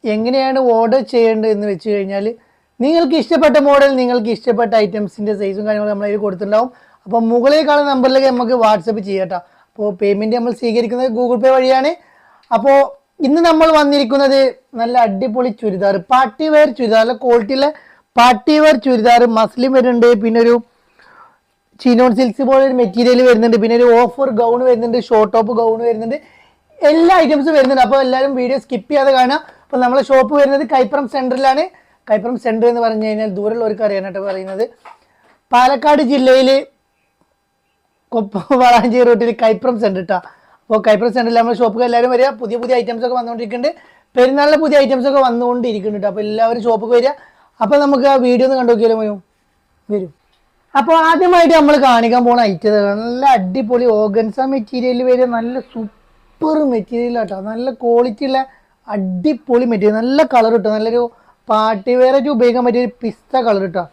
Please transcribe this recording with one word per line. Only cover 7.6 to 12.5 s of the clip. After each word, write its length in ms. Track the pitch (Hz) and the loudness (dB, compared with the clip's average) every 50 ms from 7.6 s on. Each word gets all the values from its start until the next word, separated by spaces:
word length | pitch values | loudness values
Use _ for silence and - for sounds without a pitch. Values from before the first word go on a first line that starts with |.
| 311 294 | 2 2
കാണുന്ന 180 | 294 294 285 285 269 | 0 0 0 0 -2
നമ്പറിലേക്ക് 340 | 262 247 262 262 269 269 262 | 0 0 2 2 2 2 2
നമുക്ക് 260 | 254 240 247 226 254 240 226 | 0 -2 -2 -2 0 0 2
WhatsApp 340 | 214 214 202 160 226 214 226 190 196 | 2 0 0 -2 -6 -6 -6 -6 -6
ചെയ്യാം 220 | 196 190 190 175 | -6 -6 -6 -6
ട്ടോ. 80 | 190 175 - _ _ _ _ _ | -8 -10 -10 _ _ _ _ _
അപ്പോ 240 | _ - 208 208 190 180 | _ -6 -6 -6 -4 -2
പേയ്മെന്റ് 340 | 214 202 202 196 220 220 226 247 | -2 -2 -2 -2 -2 -2 -2 -2
നമ്മൾ 140 | 226 240 233 240 | -4 -4 -6 -4
സ്വീകരിക്കുന്നത് 500 | - 233 214 240 233 214 240 247 254 262 220 233 | -6 -2 -2 -2 -2 -2 -4 -4 -4 -4 -2 -4
Google 220 | 247 240 247 226 240 | -2 -2 -2 0 2
Pay 60 | 262 262 | 2 2
വഴിയാണ്. 360 | 262 254 262 262 254 262 302 349 - _ _ _ _ _ _ _ _ _ _ | 2 2 2 0 0 0 -2 -4 -6 _ _ _ _ _ _ _ _ _ _